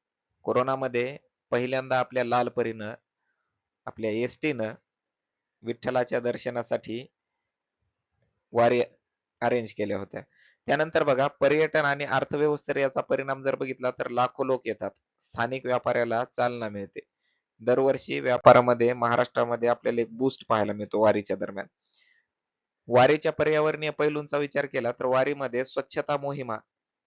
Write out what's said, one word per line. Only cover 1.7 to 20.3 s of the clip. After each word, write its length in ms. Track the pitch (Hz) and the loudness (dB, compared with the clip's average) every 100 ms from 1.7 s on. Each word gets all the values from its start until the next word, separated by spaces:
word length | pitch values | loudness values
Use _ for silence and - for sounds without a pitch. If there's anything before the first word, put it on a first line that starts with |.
| 131 131 127 | -2 0 0
आपल्या 260 | 123 127 | 0 -2
लाल 240 | 120 123 120 | 0 0 0
परीनं, 460 | 123 117 113 107 120 _ _ _ _ _ _ _ _ - | -2 -4 -4 -10 -14 _ _ _ _ _ _ _ _ -16
आपल्या 240 | - 110 | -6 -4
एसटीनं 640 | 110 120 - 156 123 110 123 _ _ _ _ _ _ _ _ | -2 -4 -4 -4 -4 -6 -8 _ _ _ _ _ _ _ _
विठ्ठलाच्या 580 | 110 120 - 127 123 127 | -10 -8 -4 -2 -2 -2
दर्शनासाठी 840 | 120 117 127 120 117 117 - 113 135 _ _ _ _ _ _ _ _ _ _ _ _ _ _ | -2 -4 -4 -6 -4 -6 -6 -10 -12 _ _ _ _ _ _ _ _ _ _ _ _ _ _
वारी 300 | 113 120 123 - _ _ _ _ _ | 2 4 4 0 _ _ _ _ _
अरेंज 300 | 120 120 110 | 0 0 -2
केल्या 260 | - 104 98 | -6 -4 -4
होत्या. 220 | 98 107 - _ - _ - | -6 -12 -16 _ -20 _ -2
त्यानंतर 360 | 143 160 165 | 0 0 0
बघा, 220 | 147 127 143 | 2 2 0
पर्यटन 580 | - 139 151 156 156 | 2 2 4 2 2
आणि 200 | 143 143 | 0 0
अर्थव्यवस्थेवर 760 | 143 135 139 147 151 147 - 139 | -2 -2 -2 0 0 0 -2 -2
याचा 220 | 135 143 | 0 -2
परिणाम 420 | - 135 135 135 | -2 -2 -2 -4
जर 120 | 135 | -4
बघितला 360 | 131 131 127 127 | -4 -4 -4 -4
तर 200 | - 123 | -4 -4
लाखो 340 | 120 123 - | 0 0 0
लोक 220 | 131 127 117 | -2 -2 -2
येतात, 240 | 104 101 - _ _ | -6 -8 -10 _ _
स्थानिक 460 | - - 117 131 123 | -12 -6 -4 -4 -2
व्यापाऱ्याला 580 | 123 - 120 117 113 | -2 0 0 0 -2
चालना 440 | - - 123 120 110 | -4 -2 -2 -2 -8
मिळते. 320 | 104 98 - - _ _ _ _ _ | -8 -12 -14 -18 _ _ _ _ _
दरवर्षी 580 | 113 127 135 135 - 143 | 2 4 4 2 -2 -4
व्यापारामध्ये 720 | 131 123 - 123 123 120 120 | 0 4 8 8 8 4 2
महाराष्ट्रामध्ये 760 | 123 117 120 123 123 120 117 117 | 2 0 2 0 0 -2 0 0
आपल्याला 320 | 120 113 120 | 0 0 -2
एक 160 | 113 113 | -2 -2
बूस्ट 280 | 131 | -2